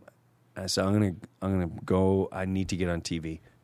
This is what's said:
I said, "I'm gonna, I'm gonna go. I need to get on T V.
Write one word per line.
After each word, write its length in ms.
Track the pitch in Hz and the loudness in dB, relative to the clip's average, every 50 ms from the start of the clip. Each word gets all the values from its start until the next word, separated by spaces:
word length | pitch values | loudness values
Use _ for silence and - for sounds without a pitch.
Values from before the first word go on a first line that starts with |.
| - - _ _ _ _ _ _ _ _ - | -8 -12 _ _ _ _ _ _ _ _ -12
I 100 | 90 92 | -10 -6
said, 180 | 90 - 98 95 | -2 0 0 2
"I'm 80 | 98 104 | 4 4
gonna, 200 | 107 104 95 80 - - - _ - | 4 4 2 0 -4 -12 -18 _ -6
I'm 100 | 95 95 98 92 | -2 0 0 0
gonna 200 | - - - - - | 0 -2 -4 -10 -2
go. 440 | - 185 95 95 95 98 95 95 - | 2 2 4 4 4 4 4 2 0
I 120 | - 95 95 | -4 -6 -4
need 240 | 95 95 95 92 - | -2 -2 -2 -2 -2
to 60 | 95 | -2
get 120 | 87 92 87 | -2 0 -2
on 120 | 85 82 | -2 -2
T 160 | - - 87 82 | -4 -4 -6 -4
V. 200 | 78 80 80 - _ - _ _ | -4 -6 -10 -10 _ -20 _ _